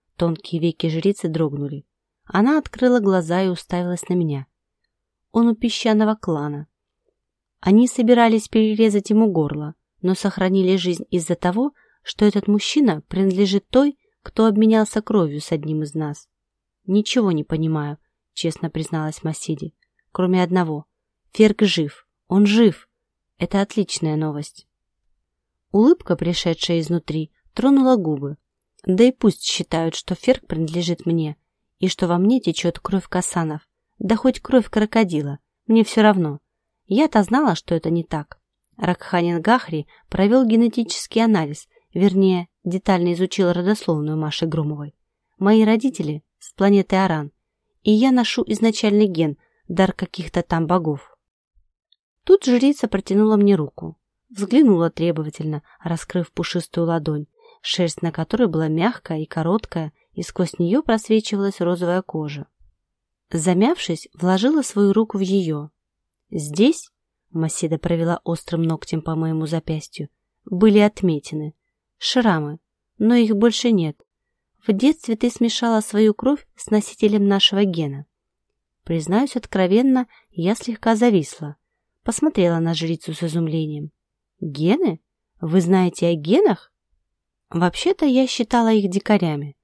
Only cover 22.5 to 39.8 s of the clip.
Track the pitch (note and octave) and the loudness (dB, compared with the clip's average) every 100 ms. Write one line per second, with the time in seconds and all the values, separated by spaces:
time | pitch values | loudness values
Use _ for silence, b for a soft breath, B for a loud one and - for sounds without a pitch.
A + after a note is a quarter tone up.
22.5 | G#3 A3+ D#3+ _ _ _ _ _ - E3+ | 4 4 2 _ _ _ _ _ -8 -4
23.5 | G3+ G3 - F#3+ - D#3+ D3+ D#3 D3 D3 | -2 -2 -4 -4 -4 -4 -2 -4 -6 -12
24.5 | _ _ _ _ _ _ _ _ _ _ | _ _ _ _ _ _ _ _ _ _
25.5 | _ _ G3 A#3+ F4+ - E3+ E3+ F3 F3+ | _ _ 2 4 4 0 -4 -2 -2 -2
26.5 | E3 - E3+ D#3 E3+ - D#3 D#3 _ _ | -4 -2 -2 -2 -4 -4 -6 -8 _ _
27.5 | - B3 C#4 C4 B3 E3 D3 C#3+ D3+ _ | -2 2 4 4 2 0 -4 -6 -12 _
28.5 | _ _ _ - F#3 B3 B3+ A3 - - | _ _ _ -2 4 4 4 0 0 -4
29.5 | - E3+ E3 E3 - - F3+ - G3 - | -6 -4 -2 -2 -4 -8 -6 0 0 -2
30.5 | D#3+ D#3+ E3+ E3+ E3+ - E3 D#3 D3+ _ | -6 -4 -4 -4 -4 -2 -2 -2 -8 _
31.5 | _ _ - F#3 - F3+ F3 G3 B3+ - | _ _ -4 -4 -2 -2 2 2 2 0
32.5 | D#3+ E3+ E3+ - G3 - F3+ - - D#3+ | -2 -4 -4 -4 -6 -4 -4 -4 -4 -4
33.5 | D3+ _ _ _ - F#3+ A3 C4 B3+ - | -6 _ _ _ -8 -2 0 2 0 2
34.5 | B3+ G#3+ - G#3+ A3+ G3+ D#3 C#3+ C#3 _ | 2 2 -2 0 0 0 0 -4 -8 _
35.5 | _ - A3 G#3+ - G#3+ F#3+ D#3+ C#3+ _ | _ 0 2 2 4 4 4 0 -4 _
36.5 | _ _ _ - G3 D#4 A3+ F#3 B3 D4 | _ _ _ -4 0 2 2 2 2 0
37.5 | E3 - E3 D#3+ E3+ E3 D#3 D3 - _ | -2 -4 -4 -2 -4 -4 -8 -10 -18 _
38.5 | _ _ - - F3+ - F3+ E3+ E3+ F3 | _ _ -8 -4 -4 -2 -2 0 -2 0
39.5 | B3+ - D#3+ | 0 0 -8